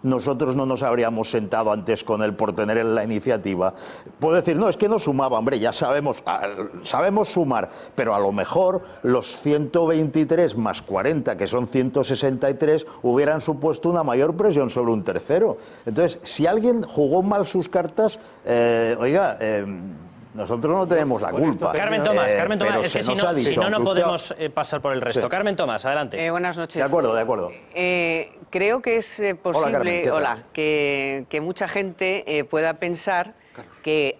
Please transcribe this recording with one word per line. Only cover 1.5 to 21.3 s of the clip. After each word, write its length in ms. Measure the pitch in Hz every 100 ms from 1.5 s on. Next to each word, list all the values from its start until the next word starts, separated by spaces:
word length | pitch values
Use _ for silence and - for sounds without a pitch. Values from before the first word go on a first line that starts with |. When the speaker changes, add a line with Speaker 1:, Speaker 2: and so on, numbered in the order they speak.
| 113 107
Speaker 1:
antes 320 | 107 92 107
con 200 | - 107
él 120 | 107
por 200 | 92 107
tener 280 | 92 107 113
la 220 | 113 113
iniciativa? 720 | 110 107 131 110 101 90 92 - - - - -
Puede 160 | 156 175
decir, 200 | 175 160
"No, 140 | 214
es 80 | -
que 100 | 208
no 100 | 220
sumaba"? 400 | - 135 131 113
Hombre, 200 | 117 127
ya 140 | 117
sabemos, 460 | - 131 143 147 113
ah, 240 | - 90 101 98 104 87
sabemos 460 | - 127 185 202 196
sumar, 400 | 180 147 117 92 - -
pero 200 | - 113
a 60 | 101
lo 120 | 98
mejor 480 | 101 90 - 185 190 - -
los 340 | 123 123 - -
ciento 500 | 147 147 143 170 160
veintitrés 720 | 160 151 156 151 180 160 107
más 240 | 110 87
cuarenta, 560 | - 95 123 160 120 92
que 120 | 98
son 180 | 123 120
ciento 380 | 135 127 143
sesenta 440 | 131 135 139 131 139
y 60 |
tres, 320 | 139 151 156 - -
hubieran 400 | 123 127 143 156
supuesto 480 | - 139 156 151 170
una 140 | 175
mayor 300 | 147 120 156
presión 360 | 170 214 143 127
sobre 220 | 123 117
un 120 | 110
tercero. 540 | 95 85 - 170 214 - - -
Entonces, 360 | 117 110 175 -
si 240 | - - 160
alguien 380 | 214 240 233
jugó 380 | - - 143 175
mal 240 | 196 202 185
sus 220 | 190 160
cartas, 500 | 185 170 - 214 - - - -
eh, 500 | 120 120 113 113 113
oiga, 380 | 123 175 170 -
eh, 260 | 110 104 101 92 92 76 82 - -
nosotros 440 | 107 104 117 147 185
no 100 | 180
tenemos 340 | 170 143 113
la 100 | 90